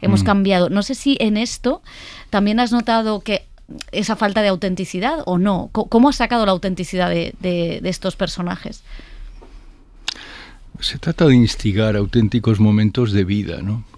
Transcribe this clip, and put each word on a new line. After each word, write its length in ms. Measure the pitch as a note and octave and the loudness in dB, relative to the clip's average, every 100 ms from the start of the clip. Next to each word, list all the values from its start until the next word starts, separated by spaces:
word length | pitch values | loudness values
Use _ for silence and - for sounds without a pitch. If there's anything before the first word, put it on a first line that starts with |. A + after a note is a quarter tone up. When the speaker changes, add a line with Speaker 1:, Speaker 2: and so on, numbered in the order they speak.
Speaker 1:
Hemos 200 | - G2+ | 0 2
Speaker 2:
Mm. 40 | G2 | 4
Speaker 1:
cambiado. 440 | G3 G3 F#3 F3+ | 2 4 4 4
No 140 | G3 | 0
sé 100 | G3+ | -2
si 240 | C4 C#4 C4+ | -2 0 2
en 160 | A3 G#3+ | 2 0
esto 440 | A#3 - B3 D#4+ - - - - - | -2 -4 -4 -4 -6 -20 -20 -20 -4
también 300 | G#3 G3+ G#3+ | 0 2 2
has 120 | B3 | 2
notado 500 | A#3+ A#3 A3+ A3 G#3 | 0 2 0 0 -2
que 240 | - G3+ - - - - - | -2 -4 -6 -20 -18 -16 -8
esa 240 | - G#3+ G#3+ | -4 -2 0
falta 260 | G#3 G3+ | 0 2
de 40 | G#3 | 2
autenticidad 760 | F#3 G3 F#3 F#3+ F3+ A3 D#4+ - | 0 -2 -4 -4 -4 -2 -2 -2
o 140 | F3+ | 0
no. 300 | G3 F#3 - | 2 0 -2
Co-, 160 | - G#3 | -4 2
¿cómo 220 | A3+ C#4 | 4 4
has 60 | C#4 | 4
sacado 280 | B3 A#3+ G#3 | 0 0 2
la 60 | |
autenticidad 580 | F#3 G3 F#3 F3 F#3 F3 | 0 -2 -6 -6 -2 -2
de, 240 | E3+ E3 - | -2 -4 -6
de, 400 | F#3 F3 E3+ - | -4 -2 -2 -4
de 80 | F#3 | -6
estos 260 | F3 F#3+ - | -4 -6 -4
personajes? 680 | F#3 - F3 F3+ - - - - - - - - - - - - - - - - - - - - - - | -6 -6 -6 -8 -10 -16 -18 -18 -18 -18 -18 -20 -20 -20 -20 -20 -20 -20 -16 -14 -16 -20 -20 -20 -20 -12
Speaker 2:
Se 200 | - - | -10 -8
trata 260 | - - D#3+ | -6 2 6
de 100 | B2+ | 6
instigar 600 | A2+ - A2 G2 A2 G#2 | 6 2 -2 0 0 0
auténticos 640 | G#2 A#2 G#2+ A#2+ A2+ G#2 | 0 2 2 2 0 4
momentos 520 | G#2+ G#2+ G#2+ B2+ A#2 | 4 4 2 2 0
de 120 | G2+ F#2 | 2 2
vida, 360 | G#2 F#2 D#2+ | 0 -4 -6
¿no? 200 | F#2+ A2 A2 | -4 -6 -8